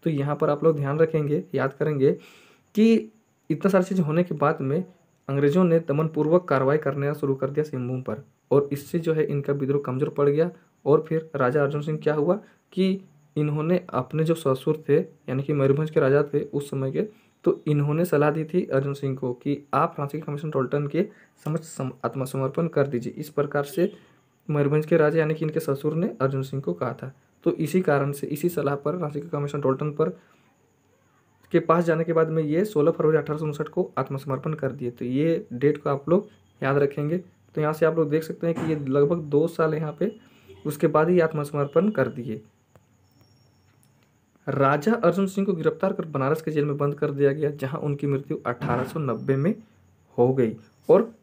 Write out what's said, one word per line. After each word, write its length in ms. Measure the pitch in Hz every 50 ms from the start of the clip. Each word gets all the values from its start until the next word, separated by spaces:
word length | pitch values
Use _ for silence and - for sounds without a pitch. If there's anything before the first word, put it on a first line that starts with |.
| _
तो 80 | 170
यहाँ 260 | 160 139 139 147 147
पर 140 | 143 - 151
आप 140 | 147 147 -
लोग 120 | 165 160
ध्यान 220 | 147 143 139 143 156
रखेंगे, 460 | 165 160 - 160 151 143 143 165 185 - -
याद 180 | 135 127 135 135
करेंगे 400 | - 151 156 151 139 131 143 180 - - - - - - _ _ _ _ _ _
कि 360 | 208 214 226 226 214 220 - _ _ _ _ _ _ _ _
इतना 200 | 160 151 - 202
सारी 140 | 185 190 180
चीज़ 160 | 180 202 185
होने 240 | 175 147 151 165 180
के 100 | 175 170
बाद 260 | 147 143 143 151 151
में 240 | 139 131 139 170 185 - - _ _ _ _ _ _ -
अंग्रेजों 360 | 139 139 143 143 143 180 185
ने 140 | 175 165 165
दमनपूर्वक 680 | 165 - 143 147 160 160 156 151 151 151 165 180 180 -
कार्रवाई 300 | 143 131 131 131 143 156
करना 340 | 156 143 131 139 139 143 151
शुरू 220 | 147 - 143 135
कर 160 | 135 - 139
दिया 140 | 139 147 151
सिंहभूम 380 | 151 - 127 123 123 127 127 127
पर 200 | - 107 107 - _ _ _ _ _
और 180 | - 139 143 143 143
इससे 260 | 139 - - - 175
जो 140 | 165 165 160
है 120 | 156 151
इनका 260 | - 147 143 139 - 143
विद्रोह 300 | 143 135 131 143 143 143
कमजोर 260 | - 127 131 143 151
पड़ 200 | - - 143 143
गया। 220 | 143 147 160 175 175 - _ _ _ _ _
और 200 | - 143 156 156 -
फिर 220 | 160 160 160 - _
राजा 260 | 143 131 123 127 151 143
अर्जुन 200 | 139 151 151 147
सिंह 160 | 156 156 156 156
क्या 120 | 151 147
हुआ 240 | 151 151 175 180 214 - - _ _ _ _ -
कि 280 | - 185 190 190 196 - - _ _ _ _ _
इन्होंने 440 | 151 151 151 147 156 151 160 180 175 180 -
अपने 340 | - 127 127 - - 151 160
जो 100 | 156 165
ससुर 500 | 165 - 143 131 131 - - 156 156 - -
थे 100 | 143 156
यानी 440 | 190 - - _ _ - 131 135 139
कि 100 | - 151
मयूरभंज 380 | 143 139 135 139 143 156 156
के 100 | 156 160
राजा 220 | 143 131 135 143 151
थे 180 | 147 - 143 151
उस 260 | - - 143 143 -
समय 220 | - 139 135 135 135
के, 100 | 156 196 214 - _ _ _ _ _ _
तो 180 | 170 - - -
इन्होंने 380 | - 151 147 143 147 147 156 175
सलाह 260 | 175 - 147 143 151
दी 140 | 143 156 156
थी 200 | 156 - 180 -
अर्जुन 280 | - 135 135 135 139 139
सिंह 220 | 139 - 135 131
को 160 | 135 - 127 123
कि 260 | 123 - 139 143 143 - _ -
आप 220 | 135 151 170 - -
रांची 200 | 147 139 - 151
के 60 | 151
कमिश्नर 240 | - 147 147 160 156
डॉल्टन 360 | 151 135 131 127 131 147 147
के 220 | 143 - 156 196 208 - - - _ _ _ -
समक्ष 220 | 151 156 165 160
सम-, 260 | - - - 139 131 131 - -
आत्मसमर्पण 640 | 123 - 135 135 135 - 135 135 131 135 - 170 165
कर 180 | - 147 143
दीजिए। 260 | 139 143 123 113 123 -
इस 160 | - 151 -
प्रकार 360 | - - 143 139 - 147 143
से 280 | 143 - - 175 208 - - - _ _ _ _ _ _ _ _ -
मयूरभंज 360 | 151 147 143 143 147 151 156
के 100 | 156 170
राजा 220 | 165 151 151 156 165
यानी 160 | 156 151 156
कि 100 | 156 165
इनके 160 | 156 151 160
ससुर 340 | - - 139 135 - 151 156
ने 220 | 160 175 220 - -
अर्जुन 220 | 131 135 135 135 135
सिंह 200 | 135 - 135 135
को 100 | - 175
कहा 200 | - 135 123 117
था। 200 | - - 131 - _ _ _ _ _ _
तो 80 | 170 175
इसी 280 | - 165 156 - 185
कारण 320 | 185 165 147 139 139 143 143
से, 140 | 139 -
इसी 220 | - 147 147 - 175
सलाह 260 | 175 - 139 139 139
पर 200 | 139 - 151 151
रांची 260 | 180 175 147 143 147
के 80 | 143 170
कमिश्नर 320 | 165 147 143 143 147 147
डॉल्टन 300 | 143 139 135 135 151 151
पर 180 | 143 147 156 175 - - _ _ _ _ _ _ _ _ _ _ _ _ _ _ _ _ _ _ _ _ _ _ _ _ _ _ -
के 80 | 170
पास 240 | 160 - 160 170 175
जाने 200 | 165 165 160 165
के 80 | 165 170
बाद 160 | 160 160 160
में 140 | 160 160 160
ये 220 | 147 147 165 143
सोलह 260 | - - 151 147 160
फरवरी 260 | 165 - 160 156 156
अठारह 220 | 156 147 - 151 151
सौ 60 | 160
उनसठ 240 | 151 143 147 156 147
को 220 | - - 185 185 - -
आत्मसमर्पण 560 | 135 - 139 135 135 143 135 127 135 160 156
कर 180 | 151 - 131 123
दिए। 180 | - 131 120
तो 140 | 120 - 117
ये 420 | 120 127 135 147 165 165 160 - - -
डेट 300 | 120 131 143 147 147 -
को 80 | 151
आप 180 | 143 139 - -
लोग 200 | 165 196 208 - - _ _ _ _ _ -
याद 140 | 135 135
रखेंगे। 420 | 143 143 143 - - 147 151 165 185
तो 420 | 185 - _ _ _ _ _ -
यहाँ 120 | 151 151 156
से 140 | 156 165
आप 100 | 160 160
लोग 140 | 165 160 147
देख 120 | 143 160 160
सकते 240 | - 180 - -
हैं 100 | 170 165
कि 160 | 165 - 160 160
ये 60 | 147 143
लगभग 320 | 131 131 143 143 143 170 175
दो 280 | 160 147 147 147 156
साल 280 | 165 - - 165 160 156
यहाँ 220 | 151 160 151 151 -
पे 300 | 175 208 - - - _ _ _ _ - - - -
उसके 200 | 151 147 - -
बाद 220 | 160 147 151 156 170
ही 120 | 180 180
आत्मसमर्पण 680 | 160 160 160 151 147 143 - 143 143 139 - 165 175 214
कर 180 | 214 - 131 -
दिए। 320 | - 139 117 120 110 107 - - _ _ _ _ _ - _ _ _ _ _ _ _ _ _ _ _ _ _ _ _ _ _ _ _ _ _ _ _ _ _ _ _ _ _ _ _ _ _
राजा 480 | - 135 135 135 135 143 147 147 220 226
अर्जुन 320 | 233 - 170 170 185 196
सिंह 200 | 190 - - 196
को 60 | 196 190
गिरफ्तार 400 | 165 156 160 151 - - 190 190
कर 120 | - 175
बनारस 380 | 160 147 139 131 135 151 156 156
के 80 | -
जेल 140 | 156 151 143
में 120 | 147 139
बंद 180 | 143 143 143 143
कर 160 | 143 - 147
दिया 220 | 143 139 143 139 139
गया, 180 | 151 156 143
जहाँ 300 | 147 147 - 131 135 -
उनकी 260 | - 147 143 143 -
मृत्यु 320 | 143 139 135 139 - 156 - -
अठारह 380 | - 120 - - 143 120 123 127
सौ 160 | 123 - 165
नब्बे 360 | 151 131 113 - 131 131 135
में 180 | 135 139 175 220 - - _ _ _ _ _ _ _ _ _ _ -
हो 160 | 120 123 135
गई 220 | 135 123 110 107 - - - _ _ _ -
और 240 | 160 196 226 - - _